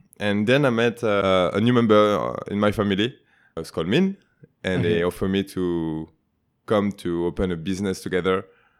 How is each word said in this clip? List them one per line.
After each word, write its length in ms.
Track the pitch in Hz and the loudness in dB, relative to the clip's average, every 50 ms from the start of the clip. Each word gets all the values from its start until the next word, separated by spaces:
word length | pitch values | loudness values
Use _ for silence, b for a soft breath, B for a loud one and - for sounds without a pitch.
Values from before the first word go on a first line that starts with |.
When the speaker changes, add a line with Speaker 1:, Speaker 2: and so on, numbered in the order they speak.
| _ _ _ - | _ _ _ -6
Speaker 1:
And 280 | 104 104 101 104 107 | -4 -2 -2 0 2
then 180 | 107 127 143 147 | 2 2 4 4
I 40 | 131 | 2
met, 340 | 117 113 117 120 107 - - | 2 2 0 0 0 -2 -2
uh, 480 | 110 101 101 95 95 95 92 90 82 - | 0 0 2 2 2 4 4 2 2 0
a 60 | 104 | 2
new 140 | 110 120 123 | 2 4 4
member, 280 | 120 117 107 107 104 104 104 104 | 4 4 6 6 6 6 4 2
uh, 180 | 80 60 60 60 - - - 104 | 0 -2 -4 -6 -8 -8 -6 -2
in 60 | 101 | 0
my 120 | 104 104 | 0 0
family. 420 | 101 - 101 101 98 92 107 127 139 _ b b b b b b b | 0 0 0 0 0 0 0 -2 -4 _ b b b b b b b
It's 140 | - 80 - | -12 -12 -10
called 160 | - 90 82 | -6 -6 -2
Min. 300 | 87 113 165 190 190 196 - _ _ _ _ - - _ _ - | 0 2 2 2 0 -2 -6 _ _ _ _ -20 -20 _ _ -6
And 200 | 95 92 90 87 | -4 -2 0 0
they 120 | 85 85 | 0 0
Speaker 2:
Okay. 60 | 85 85 | 0 0
Speaker 1:
offered 260 | 87 - - 101 95 | -2 -2 -2 -4 -2
me 140 | 95 98 98 - - | 0 0 -2 -2 -4
to 520 | 95 90 90 87 85 80 80 78 78 78 - _ _ _ _ _ _ _ _ _ _ - | -4 -2 -2 -2 -2 -4 -4 -6 -6 -8 -12 _ _ _ _ _ _ _ _ _ _ -4
come 240 | - 113 104 101 101 98 - - | -2 0 0 0 0 -4 -6 -6
to 220 | 90 85 85 85 | -4 -4 -2 -2
open 260 | 87 - - 101 92 | -4 -2 -2 -4 -4
a 40 | 87 | -4
business 440 | 82 80 95 95 90 104 98 92 - | -6 -6 -6 -6 -4 -4 -4 -6 -6
together 440 | - 92 90 90 87 92 92 95 98 b b b b b b | -6 -6 -4 -2 0 0 0 -2 -4 b b b b b b